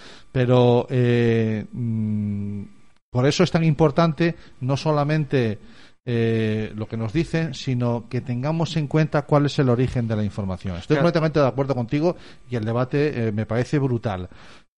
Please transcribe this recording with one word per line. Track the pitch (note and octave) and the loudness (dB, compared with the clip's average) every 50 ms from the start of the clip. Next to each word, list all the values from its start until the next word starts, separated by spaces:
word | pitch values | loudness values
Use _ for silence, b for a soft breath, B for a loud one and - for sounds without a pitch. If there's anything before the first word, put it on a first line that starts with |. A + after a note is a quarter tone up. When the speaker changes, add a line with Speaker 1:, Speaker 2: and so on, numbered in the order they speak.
| B B B B B B | B B B B B B
Speaker 1:
pero, | - C3 B2 A#2+ B2+ B2 B2 B2 A#2+ A#2+ - - | -2 0 2 4 6 6 6 6 6 4 2 0
eh, | C#3 B2 B2 A#2+ A#2+ A#2+ A#2+ A#2 A2+ A2+ A2+ A2 A2 G#2+ G2+ - | 0 2 2 4 4 4 4 4 4 2 2 0 -2 -4 -6 -8
mm, | - B2+ A#2+ A#2 A2+ A2+ A2 G#2+ G#2+ G#2+ G#2 G#2 G2+ G2+ G2+ G2+ G#2 G#2 G2 - - - - - _ _ _ _ | -8 -6 -4 -4 -2 -2 -2 -2 -2 -2 -2 -2 -4 -4 -6 -6 -8 -10 -12 -14 -18 -20 -20 -20 _ _ _ _
por | - B2 B2+ | -2 2 2
eso | C#3+ D3 - F#3 | 2 4 2 2
es | - | 2
tan | - E3+ E3 | 2 2 2
importante | D#3+ D3 - E3 D3+ C3+ - E3+ E3 D3+ - E3+ E3+ E3 b b b b - | 2 4 4 2 4 4 4 2 2 2 0 0 0 0 b b b b -8
no | C3 B2 C#3 | -2 -2 -2
solamente, | C3 - D#3+ D3+ D3 C#3+ C#3+ D#3 D#3 D3 C3 C#3+ C3 A#2+ A2 G2+ - B B B B B B B B _ | 0 0 0 0 0 0 0 0 0 0 0 0 0 2 0 -2 -6 B B B B B B B B _
eh, | B2 A#2+ A#2 A#2 A2+ A2+ A2 A2 A2 G#2+ A2 A2 - - | -4 0 0 2 2 2 0 0 0 -2 -2 -4 -6 -8
lo | G#2+ A2 | -10 -8
que | - A#2 A2+ | -6 -6 -6
nos | A2+ G#2+ F#2+ | -6 -2 -2
dicen, | D#3 E3 - - D#3+ E3 D#3+ C3+ | -2 -2 0 -2 -2 -2 -2 -6
sino | - - C3+ B2+ A#2+ B2 A#2+ A#2 A#2+ - - | -8 -4 -4 -2 0 0 -2 -2 -4 -6 -6
que | - B2 | -8 -8
tengamos | - - A#2+ A#2+ B2+ D3+ D#3+ E3 D#3+ - - | -6 -4 -6 -4 -2 -2 -2 -2 -4 -2 -2
en | E3 D3+ C3+ | -4 -4 0
cuenta | - D#3 D#3 D3+ - D3+ | 0 0 0 2 0 -4
cuál | C#3+ - D3+ C#3+ C#3+ | 0 2 2 2 2
es | C3+ - - | 2 2 2
el | C#3+ B2+ | 2 2
origen | A#2+ A#2+ C3 B2 - B2+ A#2 | 4 2 0 0 0 -2 -2
de | A2 A2+ | -2 -2
la | G#2+ G#2+ | -2 -2
información. | G2+ - - G2+ F#2+ F#2 - - G2 F2+ | -4 -4 -6 -6 -6 -6 -6 -6 -8 -8
Estoy | F2 - - D3+ | -8 0 0 2
Speaker 2:
Claro. | C#3 D3 | 2 2
Speaker 1:
completamente | E3+ E3+ E3 D#3 D#3+ C#3+ D#3 | 2 2 2 -2 2 2 2
de | C#3+ | 2
acuerdo | B2+ A#2 C3 C#3 C3 C#3 | 2 2 -2 -2 -2 -2
contigo | B2 A#2+ G#2+ D3 D3 D#3 F3+ E3 B B B B B - - | -4 -2 -2 -2 0 0 0 -2 B B B B B -12 -8
y | A#2+ | -6
el | A#2 G#2+ | -4 -2
debate, | A2 A#2 A#2+ B2+ B2 - C#3+ D3 D3+ - A#2+ A2+ A2+ | -2 0 -2 -2 0 0 0 0 0 0 -2 -2 -2
eh, | |
me | G#2 G#2+ G#2+ | -2 -2 -4
parece | - A2 A#2+ B2+ - - D3 | -2 -2 -2 -2 0 0 0
brutal. | C3+ C3 B2 A2 - A#2 F#2+ F#2 F2+ - B B B B B B B B _ | 0 0 -2 -2 -2 -4 -6 -6 -8 -12 B B B B B B B B _